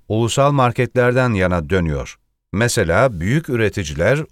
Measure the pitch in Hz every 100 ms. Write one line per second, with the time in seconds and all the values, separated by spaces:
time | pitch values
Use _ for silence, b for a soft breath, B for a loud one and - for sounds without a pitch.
0 | _ 107 117 - 139 143 123 113 120 127
1 | 123 123 127 104 92 90 73 95 82 71
2 | 65 - _ _ _ 92 120 - 82 87
3 | 131 92 82 147 156 120 107 104 78 73
4 | 92 143 -